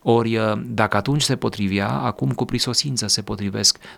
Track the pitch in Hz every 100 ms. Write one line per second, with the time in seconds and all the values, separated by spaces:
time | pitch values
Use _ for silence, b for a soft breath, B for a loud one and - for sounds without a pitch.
0 | 123 117 113 113 110 107 120 113 107 104
1 | 113 147 139 131 113 107 98 98 101 135
2 | 127 - 135 127 123 123 - 120 147 127
3 | 104 - 104 104 101 98 104 - B